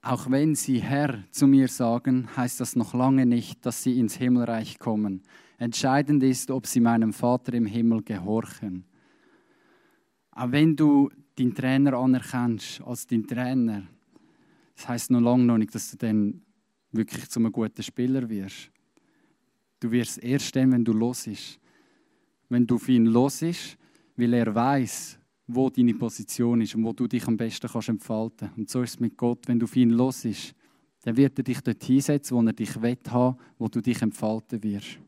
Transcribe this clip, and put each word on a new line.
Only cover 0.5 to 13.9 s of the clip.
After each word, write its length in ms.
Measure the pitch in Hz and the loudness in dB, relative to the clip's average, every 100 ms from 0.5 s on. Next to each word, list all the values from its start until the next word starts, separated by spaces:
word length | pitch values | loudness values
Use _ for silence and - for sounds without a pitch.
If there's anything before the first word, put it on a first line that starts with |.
sie 240 | 143 - 123 | 0 0 -2
Herr 460 | - 143 147 113 92 | 0 0 0 -4 -10
zu 160 | - 139 | 2 6
mir 180 | 139 131 | 6 4
sagen, 600 | - 120 117 135 127 117 - | 0 0 0 0 -2 -2 -4
heißt 240 | 120 - | -4 -4
das 160 | 123 123 | -4 -2
noch 180 | 107 | -2
lange 320 | 123 131 135 120 | 0 4 4 4
nicht, 400 | 120 113 - 127 | 2 -2 -8 -8
dass 160 | - | -4
sie 160 | 131 127 | -2 0
ins 160 | 110 | 0
Himmelreich 640 | - 127 123 117 113 110 - | -2 2 2 2 -4 -6 -8
kommen. 440 | 120 107 104 95 _ - _ _ | -4 -2 -2 -4 _ -20 _ _
Entscheidend 640 | 120 - 135 135 143 147 | -6 -2 2 2 4 4
ist, 300 | 131 127 - | 4 0 -4
ob 160 | 131 - | -6 0
sie 100 | 127 | 4
meinem 340 | 117 117 113 | 4 4 2
Vater 420 | - 120 123 - | 0 0 0 -2
im 120 | 120 110 | -2 -2
Himmel 360 | 113 117 113 | 0 2 0
gehorchen.“ 800 | 104 101 92 110 107 - 104 92 - _ _ _ _ _ _ _ _ _ _ _ _ _ _ | -2 -6 -2 -2 -4 -10 -10 -10 -14 _ _ _ _ _ _ _ _ _ _ _ _ _ _
Auch 220 | - 123 | -8 -2
wenn 240 | 143 160 147 | 4 4 4
du 340 | 151 143 139 - _ | 4 6 4 -2 _
deinen 220 | - 123 - | -4 -2 -2
Trainer 380 | 131 135 143 | 0 2 2
anerkennst 880 | 127 131 127 - 127 120 110 - - | 2 2 0 0 -4 -2 -4 -8 -14
als 260 | - 120 - | -12 -12 -4
deinen 180 | 117 104 | -4 -2
Trainer, 560 | 120 127 131 117 104 90 | -6 -2 0 -2 -4 -12